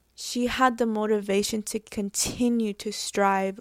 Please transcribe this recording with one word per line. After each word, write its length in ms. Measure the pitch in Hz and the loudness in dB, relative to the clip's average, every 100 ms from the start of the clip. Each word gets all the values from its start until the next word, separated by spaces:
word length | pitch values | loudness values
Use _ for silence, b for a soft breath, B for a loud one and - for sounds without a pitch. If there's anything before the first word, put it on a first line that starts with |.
| _ - | _ -14
she 320 | - 240 240 | -8 -2 -2
had 300 | 240 254 233 | 4 2 4
the 80 | 233 | 0
motivation 800 | 214 214 214 202 196 202 220 | 0 2 0 2 0 0 -2
to 160 | - 220 | -4 -8
continue 960 | - 214 202 - - 233 247 233 214 | -6 -6 -4 -2 -4 0 2 2 0
to 180 | 202 214 | -4 -6
strive 680 | - - 202 196 196 190 196 | -6 -4 2 2 2 0 -6